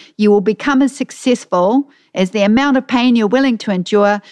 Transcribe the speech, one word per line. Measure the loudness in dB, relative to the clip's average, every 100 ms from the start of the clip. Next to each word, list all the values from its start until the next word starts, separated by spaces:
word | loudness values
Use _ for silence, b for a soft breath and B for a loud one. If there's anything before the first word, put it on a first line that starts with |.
| B -2
You | 2
will | 2
become | 2 -2 -2 0
as | 0
successful | -2 -10 -6 -2 -2 -2 -2 0 0 -2 b b
as | -4 -4
the | 0
amount | 0 2 2 0
of | 0
pain | 0 2
you're | 2 2
willing | 0 0 -2
to | -4
endure. | -4 -2 0 2 0 B